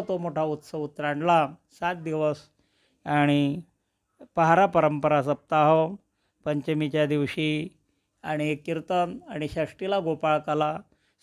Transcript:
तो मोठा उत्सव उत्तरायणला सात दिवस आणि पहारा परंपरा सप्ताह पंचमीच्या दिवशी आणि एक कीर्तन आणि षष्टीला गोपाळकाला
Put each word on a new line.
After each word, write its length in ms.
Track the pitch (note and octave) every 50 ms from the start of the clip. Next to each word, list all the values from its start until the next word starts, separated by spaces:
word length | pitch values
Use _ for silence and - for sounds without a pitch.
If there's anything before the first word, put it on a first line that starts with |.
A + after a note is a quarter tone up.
| G3+ -
तो 100 | F#3+ F3
मोठा 260 | F3 E3+ C#3+ D#3 D#3
उत्सव 400 | D#3 D3+ D3+ - - - D#3 D3
उत्तरायणला 640 | D3 D3+ - D3 D3 C#3+ D3 D#3 F3 F3 E3 D3+ C#3 D#3 - _ _ _ -
सात 160 | E3+ F3 F#3
दिवस 420 | F3 D#3+ D#3+ D#3 D#3 D#3 D3+ D3 D3 - _ _ _ _ _ _ _ _ _ _ _ -
आणि 560 | - D3 D3 D3 D3 C#3+ D3 C#3+ C#3 C#3+ F3 E3 _ _ _ _ _ _ _ _ _ _ _ - - -
पहारा 300 | F3 E3 D#3+ E3 F3 G3
परंपरा 560 | F#3 E3+ E3+ D#3 D3+ D3+ C#3+ C3+ D3+ D3+ D3 B2+
सप्ताह 500 | C#3+ C#3+ - _ - D#3+ D#3 D3+ D3+ D#3+ D#3+ D#3+ D#3+ G3 G3+ _ _ _ _ _ _ _ _ -
पंचमीच्या 600 | D3+ D3 D3 C3+ - D#3 D3+ D#3 C#3+ C#3+ D3+ D3+
दिवशी 600 | C#3+ D3+ D3 C#3+ C3 - - D#3 D#3 D3+ D3+ D#3+ F#3 _ _ _ _ _ _ _ _ _ _ -
आणि 260 | D#3+ D#3 D3+ D3+ D3+
एक 160 | D3+ D3 D3+
कीर्तन 520 | E3+ E3 D#3+ D#3 - F#3 F3+ F3 E3+ F3+ - - D#4+
आणि 180 | G#3+ D3+ D3+ D3
षष्टीला 520 | - E3 D#3 D3 - - F#3+ F#3+ G3+ G3
गोपाळकाला 800 | F3 D#3+ D#3+ D3+ - D#3 D3+ D3+ D3 - D3+ D3+ D3+ D3+ D#3 E3+ - _ _ _ _ _ _ _